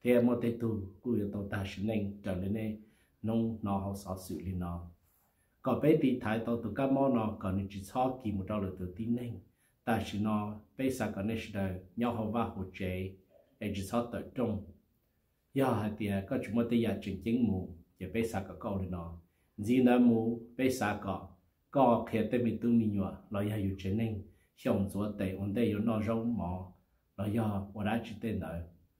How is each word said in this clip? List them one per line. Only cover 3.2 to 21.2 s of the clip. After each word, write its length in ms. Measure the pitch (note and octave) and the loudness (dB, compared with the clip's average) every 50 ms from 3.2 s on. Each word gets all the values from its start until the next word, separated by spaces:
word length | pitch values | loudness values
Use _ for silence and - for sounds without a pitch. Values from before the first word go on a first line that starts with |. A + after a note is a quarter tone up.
nông 360 | - A2 A2+ A#2 A2+ A2+ A2 G2+ | -2 0 2 2 2 0 -2 -2
nọ 160 | - G#2 G2 F#2+ | -2 0 0 0
học 160 | F#2+ G2 G2 | 0 -2 -4
sở 200 | G2 - F#2 F#2+ - - - | -6 -6 -8 -8 -8 -6 -8
xử 120 | F2+ D#2 | -8 -6
lý 120 | E2+ F2+ | -4 -4
nọ. 380 | F#2 F2+ F2 E2+ E2+ F2 F2 F2 - _ _ _ _ _ _ _ _ _ _ _ _ _ | -4 -2 -4 -4 -6 -6 -8 -12 -18 _ _ _ _ _ _ _ _ _ _ _ _ _
Có 180 | - C3 A#2 A2+ | 0 0 0 4
bé 140 | C#3 D3+ E3+ - | 6 6 6 6
tí 180 | C#3+ B2+ A#2+ - | 6 2 2 2
thái 180 | - G#2+ A2 A2+ - | 0 0 0 0 0
tàu 160 | A#2 A#2 A#2 | -2 -2 -2
tụ 80 | - G#2+ G2 | -2 -4 -2
cá 120 | - C3+ | 0 2
mò 220 | C3+ C3+ C3+ C#3 C3+ | 2 4 4 4 4
nọ, 280 | B2 A#2 A2 G#2+ G#2 - | 4 2 2 0 -4 -2
còn 260 | - F#2+ F#2 G2 G2 F#2+ | -2 -2 0 0 -2 -4
chỉ 120 | - G2 F#2 - - | -6 -10 -12 -6 -2
cho 240 | B2 C3 C3 C3 - - | 0 0 0 0 -2 -4
kỳ 80 | G#2+ | -4
một 120 | F#2+ F#2+ F#2 - | -2 -2 -2 -2
trâu 120 | G#2+ G#2 | -2 -2
để 80 | G2 F2+ F2+ - | -2 -4 -4 -6
tụ 60 | F2+ F2 - | -8 -8 -6
tí 100 | A2 A2+ | -6 -2
nâng, 340 | A#2 A#2+ B2 B2 A#2 G2 F#2+ - _ _ _ _ _ _ _ _ | -2 -2 -2 -2 -8 -10 -12 -14 _ _ _ _ _ _ _ _
ta 180 | A#2+ A#2 G#2 - | 0 0 0 0
sẽ 120 | - - G2+ | -2 -2 -2
nọ, 420 | G#2 G#2+ G#2+ G#2 G#2 G#2 G#2+ G#2 - _ _ | 0 0 0 0 -2 -4 -8 -12 -16 _ _
bé 140 | - C3+ C3 | -4 -2 -2
xa 220 | - - A2 G2 - | -2 -2 -4 -4 -2
còn 120 | G2 G2 | -4 -4
nên 120 | A2 A2+ A2 | -2 -2 -4
sẽ 380 | - - G2+ G2 G2 F#2+ F2+ F2+ - - - | -6 -6 -4 -4 -2 -2 -4 -6 -10 -10 -4
nhau 180 | A#2 A#2+ A#2+ A2+ | -2 -2 -2 0
hậu 160 | A2+ A2 G#2 | -2 -4 -2
và 140 | G#2+ A#2 A2+ | -2 -2 -2
hỗ 200 | A2 - G2 F#2 F#2 - - | -2 -4 -8 -8 -8 -8 -6
trợ, 80 | G2 F2+ F#2 F#2 F#2 F#2+ F#2+ - _ _ _ - _ _ _ _ | -6 -4 -4 -4 -6 -6 -8 -14 _ _ _ -20 _ _ _ _
để 140 | G#2+ G#2 - | -6 -4 -4
chỉ 60 | G2 G2 - | -4 -4 -2
cho 180 | A2+ A#2 A#2 - | -2 -2 -2 -2
tập 100 | - F#2+ - - - | -6 -8 -8 -8 -2
trung. 280 | C3 A#2+ G#2+ G2+ F#2 - - - - _ _ _ _ _ _ _ _ _ _ _ _ _ _ _ | -2 0 0 0 -4 -6 -10 -18 -20 _ _ _ _ _ _ _ _ _ _ _ _ _ _ _
Giờ 180 | C3+ C3 B2+ | 2 2 2
hai 180 | A2+ G#2 G#2 G#2 - - | 2 0 0 -2 -2 -2
tia 240 | A2 G2+ G2 G2 F#2+ - | -2 0 0 -2 -2 -2
có 100 | C3 - - | -4 -4 -2
chúng 240 | G2 G2+ A#2 A#2 - | 0 0 0 2 4
ta 60 | A#2+ | 4
giờ 220 | A#2 A2+ G#2 G2 G2 | 2 2 2 0 -2
chỉnh 180 | - G2+ F2+ E2+ - | -4 -6 -6 -4 0
chỉnh 240 | A2+ A2+ B2+ A#2 G2 | 0 2 2 2 2
mù, 200 | F#2 F2+ F2 E2+ E2+ - - _ _ _ | 2 -2 -2 -6 -12 -16 -20 _ _ _
giờ 80 | F2+ F2 | -10 -4
bé 100 | - A2+ | -2 -2
xa 220 | A2 - - G2 G2 - | -2 0 -2 -4 -6 -6
có 60 | - - | -12 -8
câu 180 | - A2 G2+ F#2+ | -6 -4 -2 -2
này 100 | F#2 F2 | -2 -4
nọ. 280 | F2+ F2 E2+ E2+ E2+ - - _ _ _ _ _ _ | -4 -6 -6 -10 -12 -14 -18 _ _ _ _ _ _
Gì 260 | - G2+ A2+ B2 B2+ | -6 0 2 4 6
nữa 160 | B2 B2 B2 B2 | 8 8 8 8
mù, 420 | B2 A#2+ A2+ A2+ A2 A2+ A#2 - - - - | 8 8 8 6 4 2 0 -2 -8 -12 -4
bé 140 | - C3+ B2+ | 2 2 2
xa 280 | B2+ - G#2+ G#2 G2+ - | 2 2 0 0 0 -2
có, 260 | - G2 F2+ E2+ | -4 -4 -4 -4